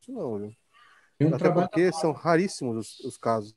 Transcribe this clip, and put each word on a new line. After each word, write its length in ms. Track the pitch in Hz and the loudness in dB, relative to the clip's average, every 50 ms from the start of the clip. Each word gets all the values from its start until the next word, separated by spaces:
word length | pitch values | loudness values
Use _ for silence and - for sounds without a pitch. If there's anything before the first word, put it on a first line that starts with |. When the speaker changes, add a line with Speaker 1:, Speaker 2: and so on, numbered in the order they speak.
| _ - | _ -14
Speaker 1:
não, 300 | 269 240 170 127 110 101 | -10 -8 -6 -6 -6 -6
viu? 160 | 104 107 117 _ _ _ _ _ - _ _ _ _ _ _ - | -8 -10 -12 _ _ _ _ _ -20 _ _ _ _ _ _ 2
Speaker 2:
Tem 100 | 143 160 | 2 2
um 80 | 139 | 2
Speaker 1:
Até 40 | 143 | 4
Speaker 2:
trabalho 280 | 180 180 160 175 180 - | 2 4 4 4 2 2
Speaker 1:
porque 240 | - 160 180 185 | 2 2 2 2
Speaker 2:
da 0 | |
Speaker 1:
são 220 | 165 - - 165 139 | 2 0 0 -2 -2
raríssimos 640 | 123 - 165 170 160 196 196 - - 147 123 113 113 | 0 2 2 4 4 2 0 -2 -4 -4 -4 -4 -4
os, 220 | 107 - - - | -6 -8 -12 -12
os 160 | - 127 - - | -12 -12 -10 -4
casos, 360 | - 120 113 113 104 110 110 | 0 0 0 0 -2 -6 -12